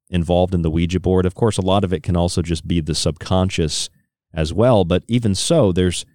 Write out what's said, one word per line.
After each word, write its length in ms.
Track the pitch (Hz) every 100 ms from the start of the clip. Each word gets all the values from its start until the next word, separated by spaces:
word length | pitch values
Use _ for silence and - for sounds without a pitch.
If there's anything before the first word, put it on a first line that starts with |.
| -
involved 460 | 90 82 87 90
in 80 | 92
the 80 | 82
Ouija 300 | 82 85 90
board. 260 | 92 92 92
Of 80 |
course, 240 | - 117 104
a 40 |
lot 220 | 95 98
of 80 | 95
it 100 | 85
can 140 | - 85
also 260 | 87 -
just 240 | 82 82 85
be 140 | 85
the 140 | 78
subconscious 960 | 76 85 76 - 92 95 - 80 - - _ _ _ _
as 200 | 82 78
well, 320 | 85 123 110
but 200 | 85 90 -
even 260 | 120 113
so, 380 | 95 - 165 104
there's, 320 | 90 92 87 -